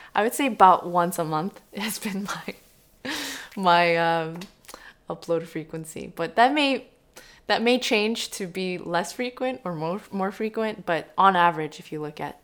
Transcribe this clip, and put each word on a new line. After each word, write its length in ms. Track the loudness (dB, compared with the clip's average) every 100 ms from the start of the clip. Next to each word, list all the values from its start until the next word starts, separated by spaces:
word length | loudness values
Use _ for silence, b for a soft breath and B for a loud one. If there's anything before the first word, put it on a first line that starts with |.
| B
I 100 | -2
would 100 | 0
say 140 | 0 0
about 400 | 6 8 8 4
once 320 | 0 2 0
a 40 |
month 380 | -2 -2 -4 -8 _
<laughs> 100 | -8
has 220 | -6 -6
been 240 | -6 -6
my, 920 | -6 -8 -10 -14 _ _ _ _ -10 -8 -8 B B -2
my, 400 | 4 6 6 4
um, 420 | 2 2 -2 -8 -14 _ -20 B B B -14
upload 360 | -10 -4 -4 -4
frequency. 640 | -10 -10 -12 -12 -14 -12 -8
But 200 | -2 4
that 180 | 4
may, 340 | 4 2 0 -4 _ _ -20 B B B
that 140 | 0
may 180 | 2 2
change 520 | 2 0 0 -2 -6
to 160 | -8 -10
be 300 | -6 -6 -6
less 360 | -4 -4 -4
frequent 480 | -4 -6 -4 -6 -6
or 120 | -8 -6
more, 260 | -4 -6 -6
more 200 | -6 -4
frequent. 540 | -4 -6 -4 -6 -6 -4
But 260 | -4 -2 2
on 180 | 4 6
average, 440 | 4 2 -4 -8
if 120 | -12
you 100 | -10
look 180 | -10 -10
at 200 | -12 -12